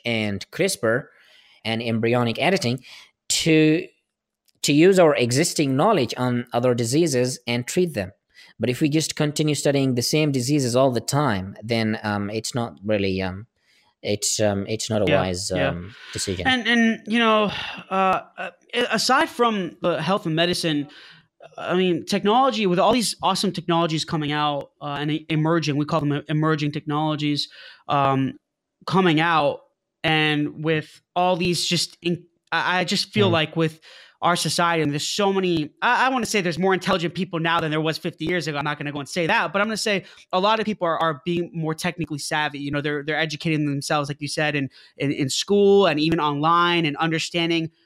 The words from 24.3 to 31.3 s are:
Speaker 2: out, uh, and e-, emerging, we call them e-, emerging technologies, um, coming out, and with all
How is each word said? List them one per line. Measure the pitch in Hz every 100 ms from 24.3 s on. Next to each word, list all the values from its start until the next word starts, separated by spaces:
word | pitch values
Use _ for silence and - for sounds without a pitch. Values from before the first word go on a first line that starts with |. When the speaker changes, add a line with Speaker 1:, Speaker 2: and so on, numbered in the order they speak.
Speaker 2:
out, | 151 147 143 - _
uh, | 147 143
and | 147
e-, | 156 156
emerging, | 156 156 170 151 143
we |
call | 147 165
them | 147
e-, | 139 -
emerging | 151 156 156 147
technologies, | 151 151 147 156 151 147 147 - - - - -
um, | 143 135 135 135 - _ _ _ _ -
coming | 185 185 156
out, | 170 160 143 - _ _ _ _
and | 160 156 156 147 147 -
with | 156 156 151 - _
all | 175 180